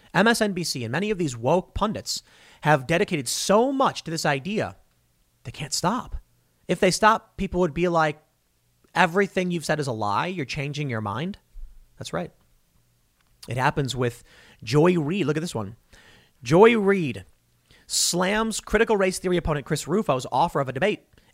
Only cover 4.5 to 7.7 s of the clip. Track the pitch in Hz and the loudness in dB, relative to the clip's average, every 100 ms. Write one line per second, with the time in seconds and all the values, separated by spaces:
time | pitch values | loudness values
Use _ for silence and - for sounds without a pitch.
4.5 | 214 98 - _ _ _ _ _ _ - | -6 -6 -8 _ _ _ _ _ _ -18
5.5 | - 143 - 175 240 - - - _ _ | -14 -8 -4 -2 -2 -6 -12 -12 _ _
6.5 | _ - 180 190 175 214 220 - - 196 | _ -6 0 0 4 4 4 -2 -8 -4
7.5 | 180 180 | 0 0